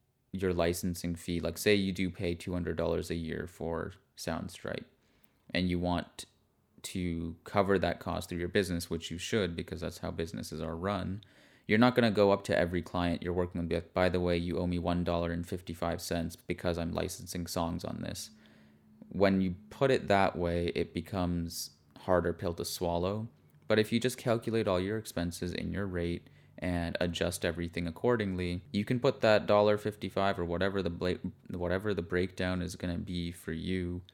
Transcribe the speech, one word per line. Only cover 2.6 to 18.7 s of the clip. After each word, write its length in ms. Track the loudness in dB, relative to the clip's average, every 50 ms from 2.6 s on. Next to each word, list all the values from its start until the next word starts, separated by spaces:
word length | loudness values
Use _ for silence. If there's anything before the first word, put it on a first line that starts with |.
| -2 -2 -2
dollars 340 | 0 0 0 0 0 -2 -2
a 60 | -4
year 320 | -4 -4 -4 -4 -6 -6
for 460 | -8 -8 -8 -6 -4 -4 -4 -6 -8 -10 -16 _ _ _
Soundstripe, 640 | -10 -6 -4 -4 -4 -6 -8 -10 -10 -8 -8 -8 -8 -10 -14 _ _ _ _ _ _ _ _ _ _ _ -4 -2
and 160 | 0 2 2
you 100 | 2 2
want 460 | 0 0 0 0 -2 -6 _ -18 -18 -18 _ _ _ _ _ _ _ _ _ _ -14
to 520 | -8 -6 -4 -2 -2 -2 -4 -4 -6 -8 -12 -6
cover 340 | 0 2 4 4 6 4 4
that 200 | 4 2 -2 -2
cost 300 | -4 -6 -4 -4 -4 -4
through 100 | -4 -4
your 100 | -2 0
business, 400 | 2 2 2 2 0 -4 -4 -4
which 200 | -6 -6 -6 -6
you 80 | -10
should, 380 | -8 -6 -2 0 0 0 0 -2
because 260 | -6 -8 -8 -8 -8
that's 180 | -6 -8 -8 -6
how 120 | -8 -6
businesses 500 | -4 -4 -6 -6 -6 -10 -10 -8 -8 -6
are 140 | -6 -6 -4
run, 460 | -4 -2 -2 -2 -2 -4 -4 -6 -8 -10 _ _ -20 -20 -20 _ _ _
you're 120 | 2 6 6
not 160 | 6 6 6
gonna 160 | 6 4 6
go 200 | 6 6 6 6
up 120 | 6 4 2
to 140 | 2 2
every 240 | 4 4 2 0 -2
client 420 | -2 -2 -2 0 0 0 0 0 -2
you're 100 | -2 0
working 260 | 0 0 0 -2 -4
with 20 |
and 80 | -2 0
be 60 | -2
like, 180 | -2 -2 0 2
"By 160 | 4 4 4
the 100 | 4 2
way, 180 | 2 2 2
you 220 | 0 0 -2 -2 -2
owe 80 | 0
me 100 | 0 0
one 260 | 0 0 0 0 0 0
dollar 280 | 0 0 0 0 -2
and 160 | -2 -4 -4
fifty-five 540 | -6 -8 -8 -8 -8 -8 -4 -2 -2 -2 -4
cents 340 | -4 -4 -2 -2 -2 -4 -8
because 420 | -8 _ -6 -6 -2 -2 -2 0
I'm 140 | 0 -2 -2
licensing 560 | -2 -2 -4 -4 -6 -10 -10 -8 -6 -6 -6
songs 380 | -4 -2 -2 -2 -2 -2 -4 -6
on 160 | -6 -8 -8
this." 280 | -8 -8 -8 -10 -10 -14 -16 -20 -20 -20 -20 -20 -20 -20